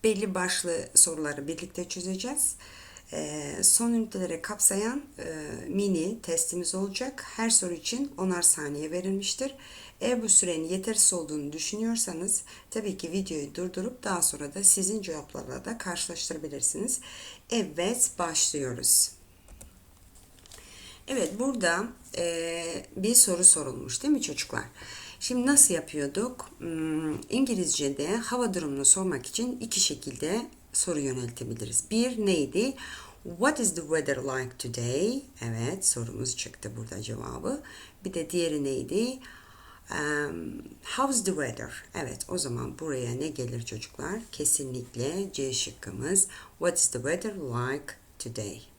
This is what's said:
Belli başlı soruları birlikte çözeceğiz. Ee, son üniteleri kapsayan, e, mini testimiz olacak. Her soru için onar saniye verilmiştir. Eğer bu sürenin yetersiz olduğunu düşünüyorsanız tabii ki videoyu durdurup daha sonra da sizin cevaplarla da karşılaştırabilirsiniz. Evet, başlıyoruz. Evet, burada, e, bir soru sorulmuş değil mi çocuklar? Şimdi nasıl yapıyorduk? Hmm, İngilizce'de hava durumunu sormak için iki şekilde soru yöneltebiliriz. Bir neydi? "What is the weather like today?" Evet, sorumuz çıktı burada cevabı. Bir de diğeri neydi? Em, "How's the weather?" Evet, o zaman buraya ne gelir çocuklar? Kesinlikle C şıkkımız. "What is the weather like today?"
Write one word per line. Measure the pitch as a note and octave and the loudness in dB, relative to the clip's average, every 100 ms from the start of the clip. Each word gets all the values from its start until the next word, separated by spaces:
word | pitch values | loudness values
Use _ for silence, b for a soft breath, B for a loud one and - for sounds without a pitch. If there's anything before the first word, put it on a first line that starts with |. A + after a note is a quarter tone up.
Belli | A3 G3+ G#3 F#3 | 4 4 0 0
başlı | F#3 - F3 E3 - - | 0 0 0 -2 4 6
soruları | - D#3+ D3 C#3+ C#3 | 6 4 -2 -2 -6
birlikte | E3 F#3 - F3+ | -6 -6 -8 -6
çözeceğiz. | F#3+ F3+ F#3+ A#3 D4 - - B B B B B | -6 -4 -4 -4 0 0 0 B B B B B
Ee, | D#3+ D3+ D3+ C#3+ D#3 | -6 -4 -4 -6 4
son | G3 - A#3 | 6 6 6
üniteleri | A#3 A3 G3 F#3 E3 | 4 2 0 -2 -2
kapsayan, | - G#3 - G3 A3 C4+ C#4+ - | -4 4 4 4 0 -2 -8 -10
e, | E3 D#3+ D3+ - - | -8 -8 -8 -10 -2
mini | F#3+ G3+ E3+ E3+ A#3 | 0 2 4 2 -2
testimiz | - E3 - F3 F3 F#3+ | -2 0 0 0 -2 -2
olacak. | G3 G3 C4 C#4 - - | -2 -2 -6 -6 -10 -2
Her | A3+ | 4
soru | A3+ F3+ | 4 4
için | E3+ - A#3+ C#4 - | -4 -2 -2 -2 0
onar | F#3 F3 | 2 4
saniye | E3+ - D3 C#3+ D3+ | 6 4 0 -2 -2
verilmiştir. | F3 F#3 G3 G3 - C4+ - B B B B | -2 0 -2 -2 -2 -4 -6 B B B B
Eğer | A#3+ B3 | 0 2
bu | A3 | 6
sürenin | - F3+ D#3+ D#3+ | 4 4 0 0
yetersiz | F#3 G3+ A3 - | -2 0 4 4
olduğunu | F3+ D3+ D3+ C#3+ | 4 -2 -4 -4
düşünüyorsanız | D#3 - G#3 A3+ A3+ - D#3+ F#3+ G3 - B B | -4 -6 -2 0 0 -2 -2 0 -2 -2 B B
tabii | A3 G#3 F#3+ | -4 -4 -4
ki | E3 | -4
videoyu | F#3 F#3+ D#3 C#3+ C#3+ | -2 -2 -4 -6 -6
durdurup | F3+ F#3 G#3 B3 | -6 -4 -6 -6
daha | G#3+ F3+ | -4 0
sonra | E3+ - C#3+ | 0 0 -8
da | F#3+ | 4
sizin | G3 - F#3 G#3+ | 6 6 2 -2
cevaplarla | F#3+ D#3 C#3+ - C3 C3 - | -4 -8 -6 -10 -8 -8 -6
da | A3+ | -6
karşılaştırabilirsiniz. | F#3 E3+ - E3+ - D#3+ D3+ C#3 - D#3 G#3 - B B B B - | -4 -2 -4 -4 -4 -4 -6 0 0 0 -2 -2 B B B B -2
Evet, | A#3 F3 D3+ F#3 A#3+ - - | 0 0 0 0 2 0 0
başlıyoruz. | E3+ D#3 - D3+ C3 A#2+ - - - - - - - - - - - - - - - - - B B B B B - | -2 2 2 2 -2 0 6 6 6 0 -20 -20 -20 -20 -20 -20 -20 -20 -20 -20 -20 -20 -20 B B B B B -4
Evet, | C4+ E3+ G3+ | 0 0 0
burada, | C4 B3 F3+ E3+ A#3 - - - | 0 2 2 2 -2 -8 -10 -4
e, | F3 E3+ E3 E3+ E3 E3 - - | -2 0 -2 -4 -4 -6 -8 -2
bir | G3+ A#3 | 6 8
soru | - F3 | 8 8
sorulmuş | F3+ - C#3 B2+ C#3 A#2+ | 8 8 2 -6 -6 -2
değil | C#4+ | 4
mi | C#4+ | 4
çocuklar? | - D3 - - - B B B B B | 2 -4 -4 -4 -6 B B B B B
Şimdi | - B3 B3 | -2 2 6
nasıl | C#4 - | 8 8
yapıyorduk? | E3+ - D3+ C#3 C#3+ A#3+ B3 - - | 6 0 -2 -2 0 -2 -4 -14 -10
Hmm, | E3+ D#3+ D#3+ D#3 D#3 D3+ - | -6 -4 0 0 0 -4 -2
İngilizce'de | A#3 G3+ G#3 E3 - C#3+ C#3 D3 A3 | 2 4 4 2 2 0 0 0 0
hava | A3+ B3 A#3 | 0 0 0
durumunu | F#3+ D3+ C#3 C3+ | 0 -2 2 6
sormak | - F#3 C#3 - | 6 4 0 -4
için | - A#3+ B3 | -2 -2 -2
iki | A3+ - | -4 2
şekilde | - D3 - B2 D#3 G#3+ A#3+ - - | 2 0 -6 -4 -2 -2 -2 -14 -4
soru | - - D#3 | -2 0 0
yöneltebiliriz. | C#3 B2+ A#2+ A#2+ A#2 A2+ G2+ - - | 0 -2 -4 -6 -8 -6 -2 -2 2
Bir | A3 B3 A#3 G3+ | 2 2 2 4
neydi? | F3 C#3 F3+ B3 C4 B B B B | 4 4 2 0 0 B B B B
"What | - E3+ B3+ D4 | -14 2 2 4
is | A3 E3 | 0 0
the | |
weather | D3+ D#3 C#3+ C3+ | 0 0 2 0
like | C3+ C3 B2+ - | 0 -2 -4 -6
today?" | B2 A#2 A#2+ C3 G3 C4+ - - | -8 -2 0 2 2 0 -6 -8
Evet, | A#2 A2+ A#2+ F#3+ - | -6 -2 -2 0 0
sorumuz | - A#2 - B2+ - | 0 -2 -4 -4 -4
çıktı | - - - A#2 | -8 -8 -10 -8
burada | A2+ F#2 | -10 -8
cevabı. | A2 A2 - B1 - C#4+ B B B B F#3+ | -8 -6 -6 -6 -4 -4 B B B B -6
Bir | |
de | F3 E3 | -4 -2
diğeri | F3+ E3 D3+ | 0 2 2
neydi? | C#3 C3+ - F3+ A#3+ C4 B B B B B B - | 0 -2 0 0 0 -2 B B B B B B -8
Em, | - D3 D3 D3 E2+ E2 - - - | -4 0 0 0 -4 -8 -10 -14 -16
"How's | - - C#4 B3+ | -8 0 2 2
the | F#3+ | 2
weather?" | D#3 C3 A#2 - - - F#3 | 0 -2 -4 -10 -10 -10 -6
Evet, | C#3 - - | -6 -8 -6
o | F3+ | -4
zaman | D#3 A#2+ B2 B2 | -2 -4 -6 -6
buraya | D#3+ C3 A#2+ A#2+ | -4 -4 -2 -2
ne | D#3 | -4
gelir | C#3 A#2+ A#2+ A#2 | -4 -6 -6 -6
çocuklar? | A2 - - D#3 G#3 A3+ | -8 -10 -8 -6 -6 -8
Kesinlikle | - D3 - C3+ B2+ A#2+ A#2 B2+ F3+ G3 | -2 0 2 0 -6 -8 -4 -2 -2 -4
C | E3 C3+ | -4 -2
şıkkımız. | B2+ - - - A2 C#3 F#3+ - B B B | -2 -4 -6 -12 -6 2 2 2 B B B
"What | E3+ E3+ | 0 2
is | - | 0
the | B2 | 0
weather | B2+ F3 A3 | -2 -2 -4
like | G3 C#3+ A#2 B2 C#3+ - - - - | -6 -4 -2 -2 -4 -6 -16 -20 -12
today?" | A#2+ A2+ G#2+ E2 - | -10 -6 -8 -10 -16